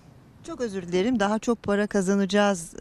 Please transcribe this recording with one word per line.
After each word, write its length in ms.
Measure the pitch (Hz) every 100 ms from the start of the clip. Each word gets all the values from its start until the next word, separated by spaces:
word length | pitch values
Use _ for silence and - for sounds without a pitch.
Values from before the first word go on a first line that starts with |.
| - - - -
Çok 180 | - 311
özür 260 | 240 190 175
dilerim. 320 | 180 214 247
Daha 200 | 202 214
çok 240 | - 233
para 240 | - 202 208
kazanacağız, 880 | 208 185 202 190 202 202 185 160 -